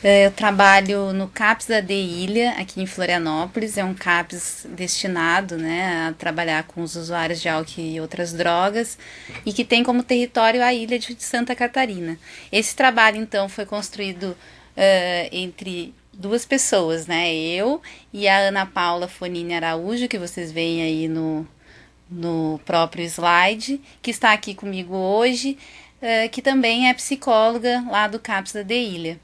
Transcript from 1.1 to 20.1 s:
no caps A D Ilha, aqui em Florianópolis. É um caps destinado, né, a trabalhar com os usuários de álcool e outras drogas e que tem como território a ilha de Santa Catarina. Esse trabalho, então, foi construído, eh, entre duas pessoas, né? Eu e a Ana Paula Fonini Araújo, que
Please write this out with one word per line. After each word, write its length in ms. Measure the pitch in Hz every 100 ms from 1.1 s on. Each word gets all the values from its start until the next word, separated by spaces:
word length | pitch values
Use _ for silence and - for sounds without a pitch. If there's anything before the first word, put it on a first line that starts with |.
no 160 | 190 190
caps 420 | - 214 220 -
A 120 | 220
D 120 | 185
Ilha, 580 | 196 185 175 185 220 240
aqui 300 | - 190 -
em 40 |
Florianópolis. 920 | 185 - 180 175 160 156 180 226 220 202
É 60 |
um 100 | 190
caps 720 | 190 180 175 170 175 - - -
destinado, 880 | 175 180 - 190 175 165 175 190 170
né, 500 | 160 170 185 165 165
a 60 |
trabalhar 500 | 160 175 160 170 156
com 180 | 160 170
os 140 | 165
usuários 460 | 170 165 170 165 165
de 80 | 165
álcool 320 | 160 160 -
e 180 | 160 160
outras 320 | 160 - 175
drogas 680 | 165 175 170 190 214 233 - - - - -
e 60 | -
que 140 | 208
tem 180 | 233 233
como 180 | 240 240
território 640 | 240 247 240 240 226 247
a 100 | 247
ilha 240 | 247 226 240
de 160 | 233 240
Santa 340 | - 240 240
Catarina. 640 | 247 240 262 254 190 165 165 - - -
Esse 200 | 202 220
trabalho, 440 | - 262 233 220 214
então, 320 | 220 208 196
foi 160 | -
construído, 680 | 202 208 202 214 196 175 190 175 - - - -
eh, 500 | 196 190 180 175 -
entre 640 | 180 185 - 190 175 165 - _
duas 320 | 196 196 233
pessoas, 600 | - 269 - 202 165 165
né? 300 | 160 165 175
Eu 460 | 160 160 175 220 311 - - _
e 160 | 208 202
a 80 | 196
Ana 280 | 196 196
Paula 440 | 190 185 175 175 180
Fonini 440 | - 180 175 170
Araújo, 540 | 170 165 165 180 240
que 100 | 247